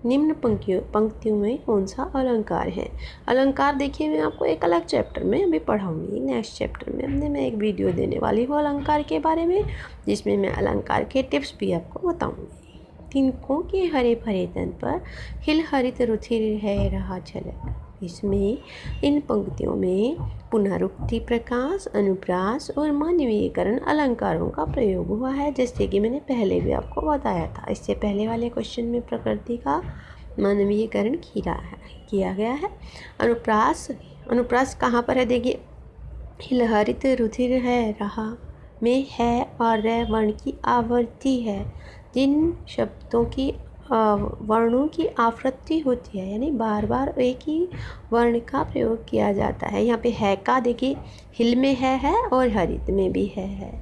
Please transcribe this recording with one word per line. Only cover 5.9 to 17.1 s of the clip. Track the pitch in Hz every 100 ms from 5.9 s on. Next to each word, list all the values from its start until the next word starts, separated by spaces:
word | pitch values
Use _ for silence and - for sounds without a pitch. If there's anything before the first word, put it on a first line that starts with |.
| 160 175 202
नेक्स्ट | 269 240 214
चैप्टर | - - - -
में | -
अपने | 277 277 196
मैं | 233 269
एक |
वीडियो | 220 214 185 190
देने | 175 - -
वाली | - 208
हूँ | 254 294
अलंकार | 294 285 285 302
के | 294 311
बारे | 311 320 339
में, | 370 427 - - - -
जिसमें | 208 208 202
मैं | 196
अलंकार | - 202 - 202 214
के | - 262
टिप्स | 262 285 277 -
भी | 196
आपको | 170 - - 359
बताऊँगी। | 339 - - - - - - - - -
तिनकों | 277 262 254 - 285
के | 349 381
हरे | 359 302 240 233 233
भरे | 196 175
तन | 175 180 -
पर | - 320 - - - -
हिल | - 311 320
हरित | 277 254 247
रुधिर | 240 214 - 226 220 214
है | 208 202 196
रहा | 190 185